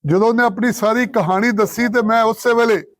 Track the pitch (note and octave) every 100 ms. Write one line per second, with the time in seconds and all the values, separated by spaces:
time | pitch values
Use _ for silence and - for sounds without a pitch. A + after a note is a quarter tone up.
0 | C#3+ F3+ A3 A#3 A#3+ G3 A#3+ - G#3 A#3
1 | B3 A#3+ E3 F#3+ A#3 G#3+ G3+ - A#3+ A#3+
2 | A3 A3+ A3+ A3 B3 A#3 A#3 G3 -